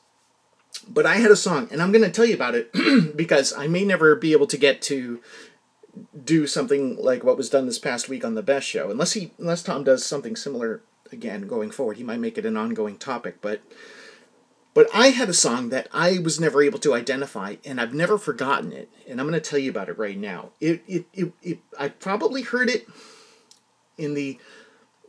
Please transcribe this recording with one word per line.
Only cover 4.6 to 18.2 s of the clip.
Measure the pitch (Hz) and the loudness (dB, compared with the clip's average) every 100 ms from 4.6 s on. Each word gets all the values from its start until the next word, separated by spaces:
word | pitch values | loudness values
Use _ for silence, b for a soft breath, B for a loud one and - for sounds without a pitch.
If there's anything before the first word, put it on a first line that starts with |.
| 139 127 | 2 2
to | - 139 123 120 B B B B _ _ _ - - 151 | -2 -4 -6 -10 B B B B _ _ _ -20 -20 -10
do | 127 160 143 | 0 2 2
something | - 127 143 131 - | -2 0 0 0 -2
like | 127 123 | 0 2
what | 120 127 | 2 0
was | 123 | 2
done | 139 127 | 0 0
this | 117 | -4
past | 139 120 - | -4 -4 -6
week | 127 | -6
on | 120 110 | -6 -2
The | |
Best | 101 139 - | 0 0 -2
Show, | 95 90 | -4 -4
unless | 117 180 | -2 -2
he, | 220 165 - | -4 -8 -8
unless | 170 170 | -6 -4
Tom | - 135 | -4 -2
does | 135 127 - | 2 2 0
something | 143 117 113 | -6 -8 -10
similar | 143 123 113 104 _ _ _ | -8 -6 -6 -8 _ _ _
again | 120 113 101 98 | -14 -10 -10 -6
going | 117 107 | -6 -6
forward. | - 117 104 | -6 -6 -6
He | |
might | 123 117 | -8 -6
make | 117 113 | -6 -4
it | 110 | -4
an | 110 | -4
ongoing | 113 110 104 98 | -4 -4 -6 -8
topic, | 135 120 92 - | -8 -8 -10 -10
but, | 104 107 _ B B B B B B _ _ _ _ 151 | -8 -8 _ B B B B B B _ _ _ _ 4
but | 151 | 6
I | 202 269 | 6 6
had | 240 202 | 4 0
a | 165 | 0
song | 143 123 117 | 0 -2 -4
that | 127 - | -6 -4
I | - 175 185 | 0 0 0
was | 165 151 | -2 -2
never | 156 139 | 2 4
able | 143 - | 2 2
to | - 120 | 0 0
identify, | 117 131 139 107 98 104 | 0 -4 -6 -8 -10 -10
and | - 127 | -8 -6
I've | 117 | -4
never | 147 175 | -2 0
forgotten | 208 | 0